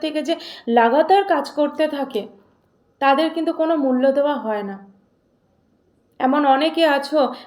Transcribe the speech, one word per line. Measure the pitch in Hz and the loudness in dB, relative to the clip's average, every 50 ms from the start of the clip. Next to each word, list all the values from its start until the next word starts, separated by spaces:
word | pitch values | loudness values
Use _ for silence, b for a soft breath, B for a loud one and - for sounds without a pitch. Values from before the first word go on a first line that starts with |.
থেকে | - 311 302 311 294 | -6 -6 -4 -4 -4
যে | 269 330 320 B B B B B - | -4 -4 -6 B B B B B 0
লাগাতার | 233 233 226 233 240 294 320 320 381 403 392 | 2 4 4 4 4 2 4 4 4 4 4
কাজ | 392 339 285 277 - | 2 0 -2 -2 -4
করতে | - - 294 285 285 - 311 302 | -4 -2 -2 -2 0 -2 -2 -2
থাকে, | 294 277 269 262 - 220 190 - - _ _ _ _ _ _ _ _ _ _ _ _ _ | -2 -6 -8 -6 -6 -8 -8 -8 -14 _ _ _ _ _ _ _ _ _ _ _ _ _
তাদের | 269 277 277 277 320 320 | 0 2 2 2 2 0
কিন্তু | 320 330 320 330 320 | -2 -2 -4 -2 -2
কোনো | - 320 320 330 | 0 0 0 0
মূল্য | 311 269 262 254 254 262 269 262 | 0 0 0 0 2 2 2 2
দেওয়া | 285 285 294 294 | 2 0 0 -2
হয় | 254 214 220 214 208 202 | -4 -4 -6 -6 -6 -6
না। | 202 196 196 196 - _ _ _ _ _ _ _ _ _ _ _ _ _ _ _ _ _ _ _ _ _ _ _ _ _ - | -8 -12 -14 -16 -20 _ _ _ _ _ _ _ _ _ _ _ _ _ _ _ _ _ _ _ _ _ _ _ _ _ -4
এমন | - 262 277 302 294 | -2 0 0 2 2
অনেকে | 277 269 269 302 320 320 320 330 | 2 2 2 2 0 0 2 2
আছো, | 311 285 277 277 - 302 311 269 240 B B B | 2 2 0 -2 -2 0 0 0 0 B B B